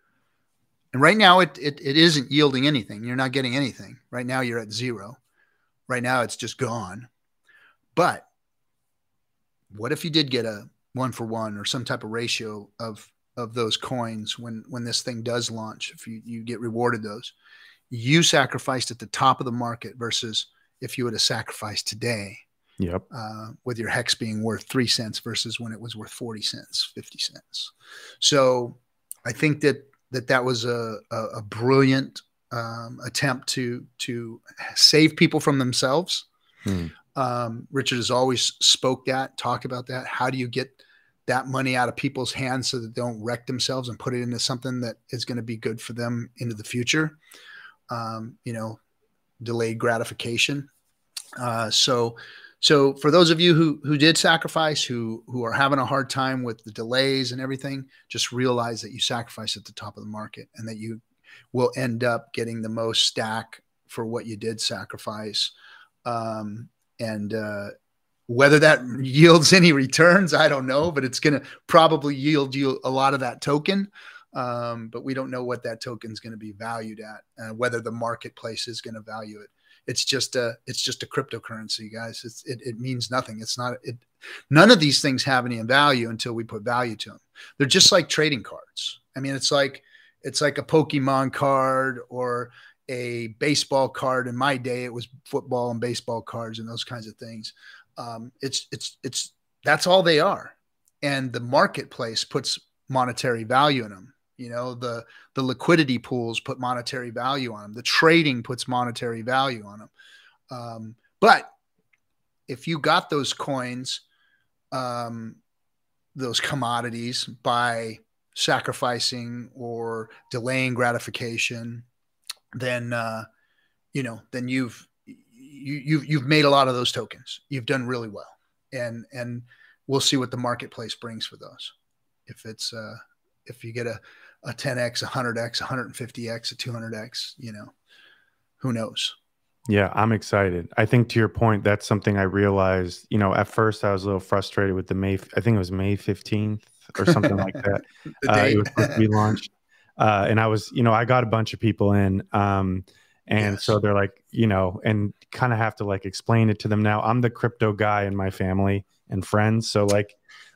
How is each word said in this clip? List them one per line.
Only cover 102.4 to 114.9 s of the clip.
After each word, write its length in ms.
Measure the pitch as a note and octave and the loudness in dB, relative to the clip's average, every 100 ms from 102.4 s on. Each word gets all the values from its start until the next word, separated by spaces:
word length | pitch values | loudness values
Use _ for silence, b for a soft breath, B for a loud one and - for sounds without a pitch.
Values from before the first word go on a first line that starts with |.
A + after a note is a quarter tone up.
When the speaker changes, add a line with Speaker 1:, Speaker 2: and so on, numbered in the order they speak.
| B2 - _ _ _ | -4 -8 _ _ _
Speaker 1:
monetary 540 | C3 B2 A#2 C3+ A#2 | 0 0 -2 -2 -2
value 420 | A2 B2+ D3 C3+ G#2+ | 2 4 4 2 -2
in 60 | |
'em. 200 | G2 F#2+ _ _ - | -12 -20 _ _ -18
You 140 | A#2+ | -10
know, 220 | A#2+ B2+ | -8 -8
the, 320 | B2 B2 A#2 - B B | -8 -8 -8 -12 B B
the 80 | - | -4
liquidity 560 | C3 B2+ - E3+ D3 A#2+ | -2 -2 4 4 4 0
pools 400 | - B2+ A#2 A2 | -2 -4 -4 -6
put 220 | - B2+ | -8 -6
monetary 500 | B2 B2 A#2 C3 B2 | -4 -6 -6 -10 -8
value 420 | A#2 B2 C#3 B2 | -4 -2 -2 -4
on 120 | G#2+ | -8
'em. 80 | G#2 | -14
The 100 | G#2+ | -8
trading 600 | - - D#3+ E3+ D3+ B2 | -2 4 6 6 4 0
puts 240 | A2+ B2 - | -4 -8 -2
monetary 540 | B2 B2 A#2 B2 A2+ | -2 -2 -4 -6 -6
value 440 | A2+ C3 C3+ A#2 G2+ | -2 0 0 -4 -12
on 160 | G#2 | -20
'em. 80 | G#2+ b b b b b _ B2+ | -20 b b b b b _ -14
Um, 380 | A#2 A2+ A2 A#2 _ _ | -12 -12 -14 -18 _ _
but 340 | A3 E3 - _ _ _ _ _ _ _ _ _ - | 6 6 2 _ _ _ _ _ _ _ _ _ -12
if 220 | B2+ - | -10 -6
you 100 | E3 | -2
got 320 | D3+ E3 - | 2 2 2
those 220 | D3 B2+ | -2 -2
coins, 680 | - - C3+ B2 B2 C3 - _ _ _ _ _ _ _ | -4 -4 -4 -6 -8 -8 -10 _ _ _ _ _ _ _
um, 640 | C3 B2 | -6 -4